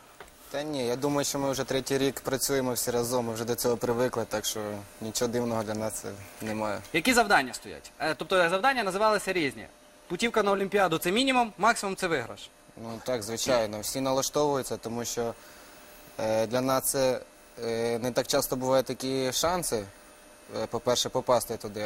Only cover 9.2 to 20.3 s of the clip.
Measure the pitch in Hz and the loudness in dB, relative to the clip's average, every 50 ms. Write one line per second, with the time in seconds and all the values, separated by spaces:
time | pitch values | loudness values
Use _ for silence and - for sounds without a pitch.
9.2 | - 185 185 175 147 131 - 110 95 - - - - - - - - - 180 - | 0 0 0 0 0 0 -2 -6 -12 -16 -18 -20 -20 -20 -20 -20 -10 -8 -4 -2
10.2 | 233 233 - 220 202 202 196 196 196 180 202 208 190 170 160 156 - 175 196 240 | 0 2 2 4 4 4 2 2 0 2 2 4 4 4 2 2 2 2 2 2
11.2 | 269 269 262 247 240 214 - 180 196 226 220 - 208 196 190 - 190 170 160 131 | 4 4 4 2 2 0 0 2 4 4 4 4 0 -4 -4 -2 -2 0 0 -2
12.2 | 113 104 101 - - - - - - - - - 113 113 113 107 - 127 127 113 | -2 -4 -10 -14 -16 -18 -20 -20 -20 -20 -16 -14 -12 -10 -10 -8 -4 -4 -4 -2
13.2 | 101 110 117 113 - 139 127 117 110 104 107 107 104 - - 135 135 135 131 135 | -4 -4 -4 -2 0 2 2 2 2 0 -2 -6 -6 -4 -4 -2 0 0 2 2
14.2 | 131 - - 151 151 143 143 131 120 - 117 101 - 113 117 120 117 - - 123 | 0 0 2 2 2 2 2 0 -2 -4 -6 -6 -6 -6 -6 -6 -6 -4 -4 -2
15.2 | 117 117 107 - - - - - - - - - - - - - - - - - | -2 -4 -4 -8 -14 -20 -20 -20 -20 -20 -20 -20 -20 -20 -20 -20 -20 -12 -6 -4
16.2 | 110 110 110 110 113 107 120 127 131 135 131 131 - - - 135 131 127 123 - | 0 2 2 2 2 2 0 2 2 2 2 2 2 0 2 2 2 2 2 0
17.2 | - - - - - - - 120 117 117 113 117 117 117 117 113 117 123 117 135 | -4 -10 -18 -20 -20 -20 -12 -8 -4 -2 -2 0 0 0 0 0 -2 0 0 0
18.2 | 123 - 147 139 - - 143 127 131 131 131 131 117 - 123 - 127 131 131 135 | 0 2 2 0 2 0 -2 0 2 4 4 4 4 2 -2 -6 -4 -2 -2 0
19.2 | 131 127 123 - 160 170 180 180 - - 123 107 98 101 - - - - - - | 0 0 0 0 0 0 0 0 0 -2 -2 -2 -4 -6 -12 -18 -20 -20 -20 -20
20.2 | - - | -20 -20